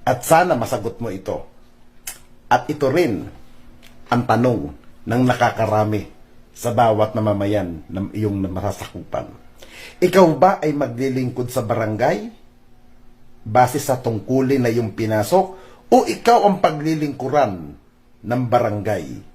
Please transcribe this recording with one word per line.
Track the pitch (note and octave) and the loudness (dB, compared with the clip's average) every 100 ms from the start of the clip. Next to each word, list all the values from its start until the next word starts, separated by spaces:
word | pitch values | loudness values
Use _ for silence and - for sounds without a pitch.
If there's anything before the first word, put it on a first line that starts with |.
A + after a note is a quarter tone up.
At | - B2 | -2 -4
sana | - D#3+ F3+ C#3 | 4 4 4 0
masagot | A2+ A#2+ A2 - | -2 -4 -6 -8
mo | A2+ | -10
ito. | F#2+ - D#2+ - - - - - - - - - - - | -8 -8 -10 -10 -20 -20 -20 -20 -18 -18 -16 -20 -20 0
At | B2+ - | 0 0
ito | D3 C3+ | -2 0
rin | D3 E3 F#2+ - - - - - - - - - | 0 0 -2 -8 -16 -20 -20 -20 -20 -20 -20 -2
ang | A#2+ | -2
tanong | B2 - B2+ A2 D2 - - - | 2 2 2 0 -6 -14 -20 -16
ng | - A#2 B2+ | -4 0 2
nakakarami | A#2+ A#2+ G#2+ A2 G#2+ G#2+ G#2+ F2+ - - - - - | 2 0 0 0 0 0 -2 -6 -18 -20 -20 -20 -8
sa | A#2+ | -4
bawat | A2 A#2 G#2+ G#2+ | 2 2 4 0
mamamayan | A#2 G#2+ G2+ G2+ G#2 F#2 E2 - | 0 0 0 0 -2 -2 -8 -10
ng | F#2+ G2 - | -8 -6 -4
iyong | G#2+ G2+ F#2+ | -4 -2 -4
masasakupan. | F#2 G2+ F#2 - F2 - - - - - - - - - - | -4 -6 -6 -12 -14 -10 -10 -10 -18 -20 -20 -20 -20 -20 -2
Ikaw | F3+ F#3 F3 C#3+ | 2 6 4 6
ba | F#3 G3+ | 4 4
ay | D#3 | -2
maglilingkod | C#3+ C3 A#2 C3+ B2+ B2+ B2 A#2+ | -2 -4 -2 -2 -2 -4 -4 -4
sa | - | -4
barangay | A2 A2+ G#2+ G#2+ B2+ G3+ A3 - - _ - - - - - - - - | -2 -2 -2 0 0 -2 -6 -16 -20 _ -20 -20 -20 -20 -20 -20 -20 -18
base | - A2+ B2+ C#3+ | -2 2 4 2
sa | C#3 B2+ | -2 -2
tungkulin | - A2 G#2 C3 C3 C3+ | -2 -4 -2 0 2 2
na | A#2+ | 2
iyong | A#2 A2+ G#2 | 0 -2 -4
pinasok | A2 A2 G#2 F#3 F#3 - - - - | -2 0 2 2 0 -6 -20 -20 4
o | B3+ | 4
ikaw | - - - A#3 | 4 0 4 6
ang | G3+ F#3 | 4 4
paglilingkuran | F3 D#3 D3+ D#3+ D3 C3 B2+ D3 B2+ F#2 D2 C#2+ _ _ _ - | 0 0 -2 -2 -4 -4 -2 2 2 -2 -12 -18 _ _ _ -16
ng | F#2+ B2 | -4 -2
barangay? | B2 B2 A#2 G#2 G2+ G2 D2 A#1+ - | 2 2 2 -2 -4 -4 -6 -14 -18